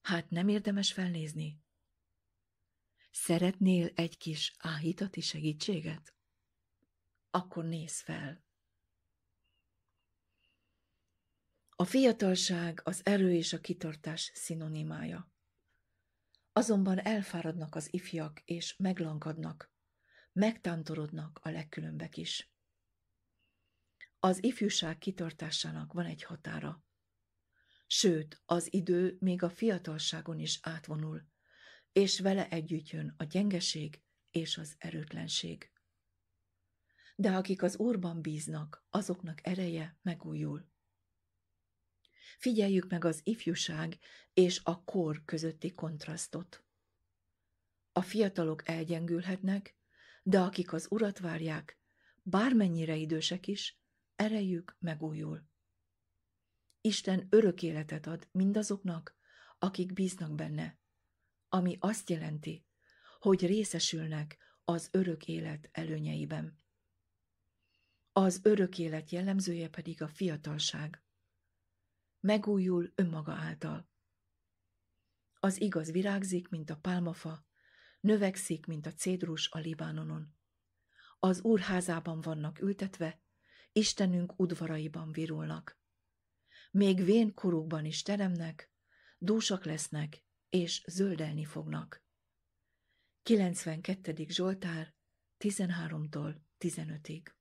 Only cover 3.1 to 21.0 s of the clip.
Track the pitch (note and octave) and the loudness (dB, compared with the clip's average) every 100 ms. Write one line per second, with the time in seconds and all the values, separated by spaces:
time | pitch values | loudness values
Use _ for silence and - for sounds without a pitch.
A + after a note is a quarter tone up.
3.1 | - - E3+ F3+ F#3+ F#3+ F3+ E3+ - E3+ | -8 0 4 4 4 6 6 4 0 -2
4.1 | - - D#3 - - D#3+ D#3 D3+ F#3 F#3+ | -4 -8 -4 -4 -4 -6 -2 -2 -2 -4
5.1 | - - D#3 D3+ D3+ - F#3 D#3+ D#3 - | -4 -6 -2 -2 -2 -2 -2 -2 -8 -12
6.1 | _ _ _ _ _ _ _ _ _ _ | _ _ _ _ _ _ _ _ _ _
7.1 | _ _ F#3 F#3 F3 E3 E3 D#3+ - - | _ _ -4 -4 -8 -6 -6 -8 -10 -8
8.1 | E3 D3 E3 _ _ _ _ _ _ _ | -8 -8 -12 _ _ _ _ _ _ _
9.1 | _ _ _ _ _ _ _ _ _ _ | _ _ _ _ _ _ _ _ _ _
10.1 | _ _ _ _ _ _ _ _ _ _ | _ _ _ _ _ _ _ _ _ _
11.1 | _ _ _ _ _ _ - F3+ C4+ C4 | _ _ _ _ _ _ -2 2 8 8
12.1 | A3+ G3 F#3 - F3 E3+ E3 - F3+ - | 8 4 4 2 0 -2 -4 -6 -2 2
13.1 | G3+ F#3+ F3 E3 E3 - F3+ D#3+ D3+ D#3 | 6 6 4 2 -4 -6 -6 -6 -8 -8
14.1 | D#3 - - - D#3+ D#3 D#3 D#3 D#3 D#3+ | -6 -8 -8 -8 -6 -4 -4 -6 -6 -6
15.1 | E3+ F#3 _ _ _ _ _ _ _ _ | -8 -12 _ _ _ _ _ _ _ _
16.1 | _ _ _ _ - A#3 G3+ F#3+ F#3+ F#3+ | _ _ _ _ 0 4 4 4 2 2
17.1 | A3 G3 F3 E3 E3 D3+ D#3+ D3+ F3+ - | -2 -2 -4 -4 -4 -6 -8 -6 -6 -6
18.1 | E3 D#3 D3+ - E3+ - - F#3+ F#3 D#3+ | -6 -6 -10 -8 -6 -6 -2 -2 0 -2
19.1 | D#3 D#3 D#3+ D#3+ D#3+ - _ _ _ _ | -4 -6 -6 -8 -10 -16 _ _ _ _
20.1 | _ _ - G#3+ A3+ F3+ E3 D#3 D#3 | _ _ 2 2 2 -4 -4 -4 -4